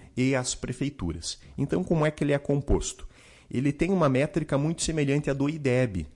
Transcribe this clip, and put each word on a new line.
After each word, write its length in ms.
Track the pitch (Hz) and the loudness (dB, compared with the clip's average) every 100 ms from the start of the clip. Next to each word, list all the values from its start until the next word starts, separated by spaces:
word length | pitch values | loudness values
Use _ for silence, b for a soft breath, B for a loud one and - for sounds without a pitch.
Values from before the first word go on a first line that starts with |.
| B - | B 0
e 180 | 131 | 2
as 220 | 135 123 - | 2 -2 -6
prefeituras. 800 | - - 143 147 85 80 - - B - | -6 -4 -4 -4 -6 -6 -8 -12 B -6
Então, 280 | 143 175 | -2 -2
como 200 | 180 165 | 0 2
é 60 | 151 | 2
que 140 | 151 | 0
ele 80 | 147 | 0
é 60 | 139 | 0
composto? 680 | - 143 131 - - - - b b b b | 2 -2 2 0 0 -10 -16 b b b b
Ele 240 | 117 143 | -2 0
tem 200 | 143 170 | 0 0
uma 160 | 190 147 | 4 4
métrica 500 | 127 151 170 151 139 | 4 2 0 0 0
muito 240 | 151 165 | 0 -2
semelhante 480 | - 160 139 143 147 | -2 0 2 2 0
à 20 | |
do 160 | 135 143 | 0 0
ideb, 560 | 160 135 123 127 92 76 | 0 2 2 2 0 -6